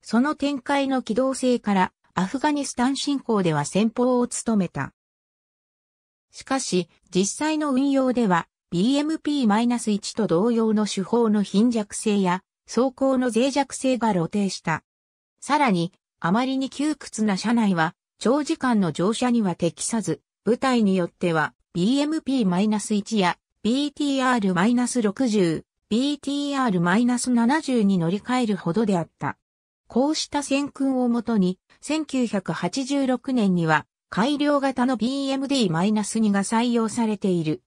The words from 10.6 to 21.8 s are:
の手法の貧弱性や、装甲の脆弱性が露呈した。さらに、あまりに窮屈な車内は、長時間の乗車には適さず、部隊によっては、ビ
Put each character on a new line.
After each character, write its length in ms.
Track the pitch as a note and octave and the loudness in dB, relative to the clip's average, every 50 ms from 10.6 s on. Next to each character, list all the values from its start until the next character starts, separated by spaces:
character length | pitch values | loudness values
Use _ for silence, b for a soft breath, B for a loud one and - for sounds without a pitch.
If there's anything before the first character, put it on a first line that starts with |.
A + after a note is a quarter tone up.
| A3+ A3 G#3+ | 2 2 2
の 120 | G#3+ G#3+ | 0 0
手 140 | G3 - G3 | 0 -2 -4
法 300 | F#3 - - A#3+ A#3 A3 | -4 0 0 2 2 2
の 120 | G#3 G#3+ | 2 0
貧 280 | G3 - - F#3+ A3 B3+ | 0 0 2 2 2 2
弱 260 | A3+ A#3 G#3 _ - | 2 0 -4 _ -8
性 240 | - - A3 G#3 G3+ | -4 -2 0 0 2
や、 220 | F#3+ F3+ F3 F#3+ _ _ _ _ _ | 2 2 0 -2 _ _ _ _ _
装 260 | - - - B3+ C4+ | -4 0 0 0 0
甲 240 | B3+ - C4+ C4+ C4 | 0 0 0 2 2
の 140 | B3+ B3+ B3+ G#3+ | 2 0 0 0
脆 160 | A3 B3+ C#4 | 2 0 2
弱 240 | B3+ C#4+ C4+ - - | 2 0 -2 -2 -6
性 240 | - - C4 B3+ A3 | -4 0 0 0 2
が 140 | A#3+ A3+ | 0 0
露 120 | G#3 F3+ D#3+ | 2 0 0
呈 260 | E3 - G#3 G3+ F#3+ | 0 0 -2 -2 -2
し 100 | - - | -4 -6
た。 240 | _ E3+ D#3+ - _ _ _ _ _ _ _ _ _ _ _ _ | _ -4 -4 -4 _ _ _ _ _ _ _ _ _ _ _ _
さ 180 | - - C4+ D4+ | -4 -2 0 2
ら 120 | D4 B3 | 2 2
に、 220 | F#3+ E3+ E3+ F3 _ _ _ _ _ _ | 2 2 0 -2 _ _ _ _ _ _
あ 120 | - E3 | -2 0
ま 120 | F#3 A3+ C4 | 0 2 0
り 120 | C4 C4+ | 0 -2
に 140 | C4 C4+ B3+ | -2 -4 -6
窮 240 | - - C#4+ D4+ D4+ | -4 -4 -2 -2 -2
屈 280 | _ - - - - | _ -10 -14 -6 -2
な 140 | G#3+ G#3+ G3 | -2 0 0
車 160 | F3+ - G#3+ | 0 0 0
内 220 | A#3+ A#3 A3+ G3+ F#3 | 2 2 2 2 2
は、 200 | E3 D#3+ E3+ - _ _ _ _ _ | 2 0 -2 -2 _ _ _ _ _
長 260 | - G#3 B3+ D4+ D4 | 0 0 0 0 0
時 120 | - E4 | -2 -4
間 240 | - - B3+ A#3+ G#3 | -2 0 0 2 2
の 120 | G3 E3 | 2 0
乗 200 | D3 - E3+ G3+ | 0 0 0 0
車 180 | A3+ - B3+ B3 | 0 0 0 0
に 120 | A#3+ A#3 | 2 2
は 120 | G#3+ F#3 E3 | 0 0 -2
適 300 | _ F3+ E3+ - - - | _ -2 -2 -2 -4 -8
さ 160 | - - A3+ | -4 -4 -4
ず、 220 | G3 - D3+ - _ _ _ _ _ | -2 -4 -6 -6 _ _ _ _ _
部 120 | G3+ A#3 | -2 0
隊 260 | B3 - C4+ B3+ A#3+ | 0 2 0 2 2
に 140 | A3 G3 F#3+ | 2 2 2
よ 80 | F#3+ E3+ | 2 0
っ 40 | E3+ | -2
て 220 | _ _ - F3 | _ _ -2 0
は、 200 | E3 D#3+ D3 C3+ _ _ _ _ _ | 0 0 0 -2 _ _ _ _ _
ビ 240 | E3+ | 0